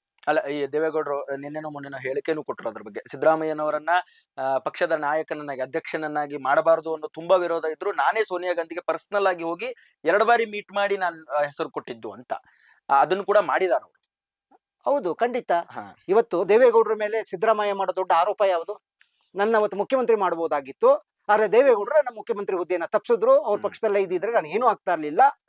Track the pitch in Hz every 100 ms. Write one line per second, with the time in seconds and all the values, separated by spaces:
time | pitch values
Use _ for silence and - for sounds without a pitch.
0 | _ _ - 151 139 147 139 151 160 156
1 | 143 143 139 139 143 151 156 147 139 135
2 | 131 135 - 156 139 123 113 107 104 104
3 | - 139 151 160 156 156 151 151 156 180
4 | - _ _ - 135 131 147 - 170 160
5 | 147 160 156 151 147 131 131 165 - 160
6 | 156 151 147 147 131 151 160 160 156 156
7 | 156 - 170 185 175 165 156 156 190 160
8 | 147 208 214 180 180 170 165 170 - 160
9 | - 202 196 175 165 170 240 240 _ _
10 | 156 190 220 240 220 208 - 202 202 196
11 | 180 165 156 147 147 - 247 156 - 117
12 | 113 101 127 - - _ _ _ - 139
13 | 151 190 190 208 170 147 185 151 - _
14 | _ _ _ _ _ 302 _ _ - 285
15 | 180 151 240 247 - 170 165 123 104 -
16 | - 202 233 170 185 214 254 226 214 214
17 | 208 220 202 180 220 214 208 196 190 185
18 | 180 170 180 - 196 170 170 202 _ _
19 | _ _ _ 185 208 226 208 196 190 262
20 | 233 220 185 170 165 147 131 - 240 285
21 | - _ - 208 214 220 277 214 202 302
22 | 262 220 202 208 196 185 170 180 165 214
23 | - 226 226 269 262 208 202 - 220 202
24 | 190 180 156 190 156 190 247 - - 170
25 | 151 160 - -